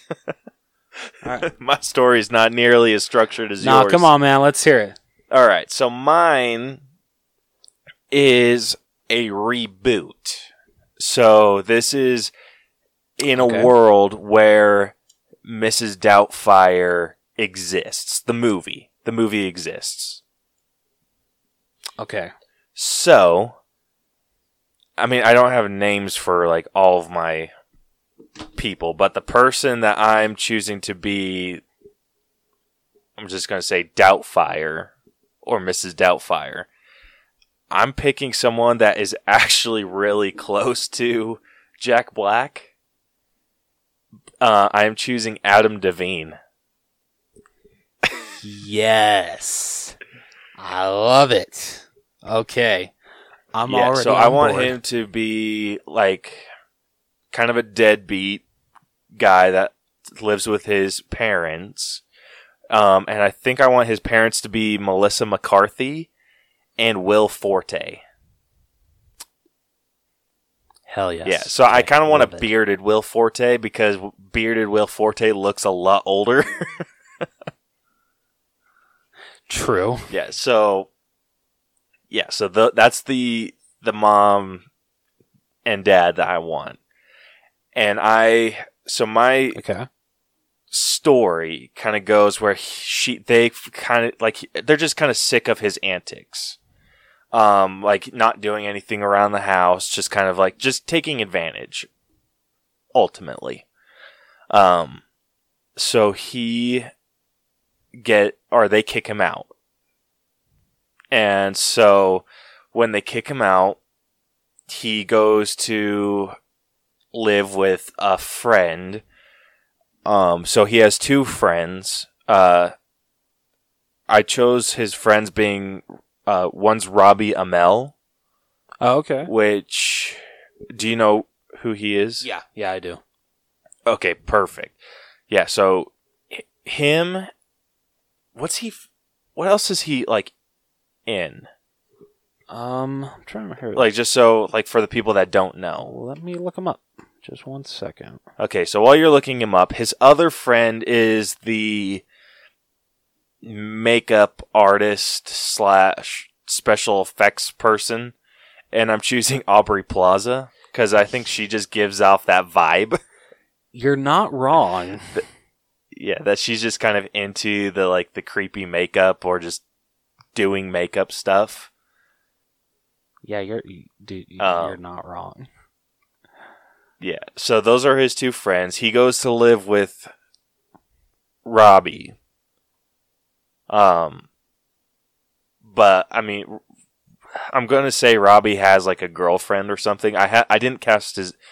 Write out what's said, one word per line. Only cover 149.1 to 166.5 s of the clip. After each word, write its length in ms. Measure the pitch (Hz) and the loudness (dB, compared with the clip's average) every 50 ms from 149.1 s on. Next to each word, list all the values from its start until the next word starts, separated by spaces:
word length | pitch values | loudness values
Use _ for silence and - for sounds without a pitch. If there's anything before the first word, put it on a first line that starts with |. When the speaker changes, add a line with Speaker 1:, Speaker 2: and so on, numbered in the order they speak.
| 147 139 - 139 131 123 | 4 4 2 -2 -6 -6
Speaker 1:
him 140 | 117 107 95 | -4 0 2
up, 180 | 90 92 - - | 2 2 2 0
his 220 | - 117 - - - | -4 -6 -6 0 4
other 280 | 123 135 147 143 170 160 | 6 6 6 6 2 0
friend 540 | - - - 131 120 117 117 113 113 113 - | -2 -4 -2 0 2 2 2 0 -2 -4 -4
is 500 | - 120 117 113 110 110 110 107 - - | -2 0 2 2 2 0 0 -2 -6 -10
the 680 | - - 110 113 110 107 107 107 104 101 98 98 92 - _ _ _ _ _ _ _ _ _ _ _ _ _ _ _ _ _ _ _ _ _ _ _ _ _ _ _ | -10 -8 -6 -6 -4 -4 -4 -4 -4 -6 -6 -8 -10 -12 _ _ _ _ _ _ _ _ _ _ _ _ _ _ _ _ _ _ _ _ _ _ _ _ _ _ _
makeup 1000 | - 113 110 104 107 107 107 110 113 113 117 117 - - 117 104 104 - _ - - - - | -20 -18 -14 -14 -12 -12 -10 -4 0 0 0 0 0 2 2 2 2 2 _ -8 -12 -2 2
artist 760 | 107 104 98 101 101 104 104 104 98 - - - - - - | 4 4 6 4 4 2 0 -2 -4 -6 -6 -8 -10 -10 -12
slash 1000 | - - - - - - 107 98 98 95 95 95 - - - - - - - _ _ _ _ | -12 -10 -8 -8 -4 -2 2 2 4 4 4 2 0 -4 -10 -14 -14 -16 -16 _ _ _ _
special 540 | - - - - 113 107 104 - 117 104 98 | -10 -10 -4 -2 -2 -2 0 -2 -2 -2 -2
effects 500 | 95 - - - 104 101 - - - - | -2 -4 -2 0 0 0 0 -2 -8 -12
person, 640 | - - - 113 107 104 - - 117 113 120 120 - _ _ _ _ _ _ _ _ _ _ _ | -8 -2 0 0 0 0 -2 -6 -8 -8 -10 -14 -18 _ _ _ _ _ _ _ _ _ _ _
and 200 | - 113 113 113 | -4 -2 0 0
I'm 100 | 110 107 | -2 -2
choosing 420 | - - 127 123 110 - 135 135 - | -2 -4 -2 -2 -2 -2 -4 -6 -2
Aubrey 360 | - 101 104 101 - 104 98 92 | 2 2 2 2 2 -2 -4 -6
Plaza, 640 | - - 98 90 92 95 98 101 120 123 131 135 131 _ _ _ _ - | -6 -2 0 2 2 2 2 0 -4 -6 -6 -8 -12 _ _ _ _ -4
'cause 200 | - 117 101 104 | -2 0 2 4
I 120 | 104 101 | 4 2
think 220 | - - 123 113 | 2 -2 -8 -8
she 200 | - - 113 107 | -8 -8 -8 -6
just 240 | 101 110 107 101 - | -6 -6 -6 -6 -6
gives 300 | - 107 104 101 98 98 | -4 -4 -4 -2 0 2
off 240 | 101 95 98 95 - | 4 4 4 4 2
that 220 | - 92 92 92 | 0 0 0 0
vibe. 520 | 87 - 92 85 80 82 92 - 156 339 - - _ _ _ _ _ _ | 0 0 0 2 2 2 0 0 -2 -4 -6 -8 _ _ _ _ _ _
<laughs> 360 | _ _ _ _ _ _ _ | _ _ _ _ _ _ _
Speaker 2:
You're 240 | - 123 120 139 139 | -12 -6 -4 -2 -2
not 380 | 135 135 139 151 180 214 - 139 | -2 -2 -2 0 0 -2 -2 -4
wrong. 640 | 131 131 135 156 160 113 90 90 90 87 90 101 104 - - - | -4 -2 0 2 2 2 0 -2 -6 -8 -10 -12 -16 -18 -12 -10
Speaker 1:
Th-, 120 | 107 - - _ _ _ _ _ _ _ _ _ _ _ _ | -10 -10 -10 _ _ _ _ _ _ _ _ _ _ _ _
yeah, 300 | - - - 98 95 - - | -20 -10 -8 -6 -6 -4 -2
that 160 | 101 101 - | -2 -2 -2
she's 220 | - - | -2 -4